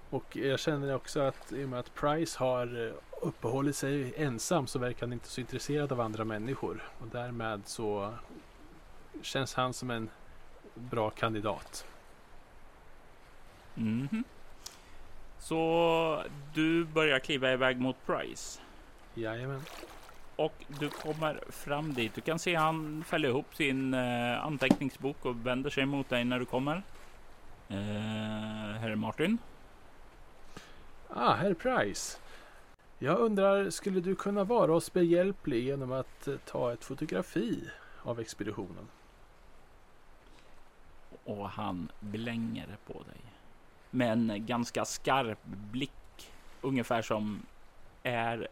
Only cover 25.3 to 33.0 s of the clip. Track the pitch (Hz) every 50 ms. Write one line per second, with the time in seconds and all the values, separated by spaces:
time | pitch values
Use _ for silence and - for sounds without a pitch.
25.3 | 123 117 113 127 123 127 135 143 - - 135 135 143 139 135 - 127 123 120 123
26.3 | 127 123 123 - - 131 135 147 156 180 202 - - - - - - - - -
27.3 | - - - - - - - - 208 196 202 208 208 208 214 214 214 214 214 214
28.3 | 214 214 214 214 220 214 214 208 208 113 113 113 107 107 107 110 - - 151 185
29.3 | 226 233 - - - - - - - - - - - - - - - - - -
30.3 | - - - - - - - - - - - - - - - - - - - 226
31.3 | 127 - 160 202 185 - - 254 254 214 117 101 92 - - - - - - -
32.3 | - - - - - - - - - - - - - -